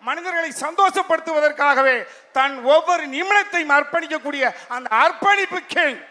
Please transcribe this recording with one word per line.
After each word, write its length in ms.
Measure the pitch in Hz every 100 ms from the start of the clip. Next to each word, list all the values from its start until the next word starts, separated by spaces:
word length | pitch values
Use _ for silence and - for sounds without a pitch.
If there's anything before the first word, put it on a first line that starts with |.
| 226
மனிதர்களை 420 | 302 349 339 330 254
சந்தோஷப்படுத்துவதற்காகவே 1300 | 285 330 392 370 359 320 320 311 302 294 285 262 269 247 196 - _ 262
தன் 180 | 269 269 247
ஒவ்வொரு 300 | 311 320 349 302
நிமிடத்தையும் 600 | 269 370 403 403 349 311 285
அர்ப்பணிக்கக்கூடிய 680 | 285 339 330 311 254 285 247 226 - 247
அந்த 120 | 254 220
அர்ப்பணிப்பு 560 | 311 339 392 403 381 359 -
கிங். 260 | 302 320 220 -